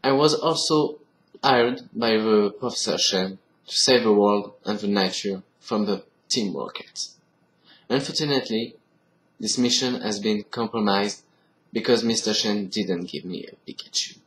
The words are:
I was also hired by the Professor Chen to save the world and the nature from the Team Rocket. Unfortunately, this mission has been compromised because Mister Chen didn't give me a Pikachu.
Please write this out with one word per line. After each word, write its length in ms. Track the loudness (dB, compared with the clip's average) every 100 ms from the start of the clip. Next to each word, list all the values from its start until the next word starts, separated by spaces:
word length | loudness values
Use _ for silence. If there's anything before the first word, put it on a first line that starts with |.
I 80 | 2
was 200 | 4 4
also 640 | 4 0 -2 0 2 0 -4 _ _ _ -2
hired 440 | 2 4 4 0 -10
by 240 | -4 0 2
the 320 | 4 4 2 -2
Professor 380 | -6 -4 -4 0
Chen 400 | 0 0 -2 -6 _ _ -8
to 100 | 0
save 240 | 4 4
the 100 | 6
world 420 | 4 6 2 -2 -10 -6
and 140 | -4
the 80 | 0
nature 560 | 0 0 -2 -6 -8 -10 _
from 260 | -6 -2 -2
the 180 | -4 -6 _ _
Team 280 | -4 -4 -6
Rocket. 520 | -8 -12 -16 -12 -14 _ _ _ _ _ _ -20 _
Unfortunately, 880 | -2 -2 -4 0 0 0 -4 -4 -10 _ _ _ _ _ _
this 200 | -6 0
mission 420 | 2 2 0 -4
has 180 | -4 -4
been 240 | -2 -2 -4
compromised 720 | -6 -4 0 2 2 0 -6 _ _ _ _ _
because 320 | -6 2 2
Mister 300 | 2 0 0
Chen 360 | -2 0 -2 -2
didn't 340 | -4 -2 -4
give 200 | -4 -10
me 220 | -10 -10 -12
a 100 | -18 -18
Pikachu. 460 | -16 -8 -6 -6 -12